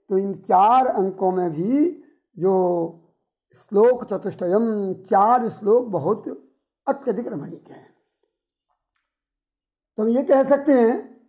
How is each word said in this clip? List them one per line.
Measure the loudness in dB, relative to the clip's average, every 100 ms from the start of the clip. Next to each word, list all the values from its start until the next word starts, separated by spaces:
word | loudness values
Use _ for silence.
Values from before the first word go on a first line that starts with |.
| -4
तो | -2
इन | -2
चार | -8 0 2 4 4 2
अंकों | 0 -4 -2 -4
में | -2 -4
भी | -4 -2 0 0 -4 -20 _ _ -4
जो | 0 2 0 -2 -4 -10 _ _ _ _ _
श्लोक | -20 -2 4 4 2
चतुष्टयम, | -4 -8 -8 -6 -2 0 0 -4 -6
चार | -8 0 2 4 2 0
श्लोक | -4 0 0
बहुत | 0 -4 -4 -4 -6 -14 _ _ _ _ -6
अत्यधिक | -6 -4 -6 -6
रमणीक | -10 -12 -16 -20
हैं। | -20 -20 _ _ _ _ _ _ _ _ _ _ _ _ _ _ _ _ _ _ _ _ -4
तो |
हम | 0
ये | 0
कह | 2 2
सकते | 4 2 4
हैं | 4 4 0 -6 -20